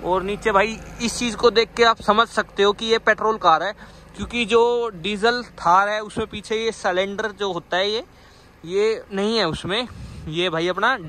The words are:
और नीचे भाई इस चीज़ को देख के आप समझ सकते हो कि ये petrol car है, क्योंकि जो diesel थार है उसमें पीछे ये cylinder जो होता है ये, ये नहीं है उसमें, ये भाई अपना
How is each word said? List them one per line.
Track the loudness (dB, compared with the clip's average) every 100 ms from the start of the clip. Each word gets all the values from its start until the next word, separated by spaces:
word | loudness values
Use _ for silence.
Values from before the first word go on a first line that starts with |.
और | 0 -2
नीचे | -2 -2 2
भाई | 4 2 -2 -12 -6
इस | -4 -2
चीज़ | -4 2
को | 4
देख | 4 0 4
के |
आप | 4 4
समझ | 2 2 2
सकते | 0 -4 2
हो | 2
कि | 2 0
ये | 2
petrol | 2 2 0 2
car | 4 4
है, | 0 -8 -18 -20 -20 -12
क्योंकि | -6 -4 2
जो | 4 4 2 -4
diesel | -6 -6 0 0 0 -8 -4
थार | 4 4 4
है | -2
उसमें | -6 -8 -8
पीछे | -10 -6 -2
ये | -2
cylinder | -2 -2 0 -2 -4 -6
जो | -4 -4
होता | -4 -2 -2
है | 0
ये, | -2 -6 -20 -20 -20 -20 -20 -4
ये | 0 0 -2 -6
नहीं | -2 0 0
है | -2
उसमें, | -4 -4 -4 -4 -12 -16 -14 -8
ये | -2 -2
भाई | 0 -2
अपना | 0 0 -2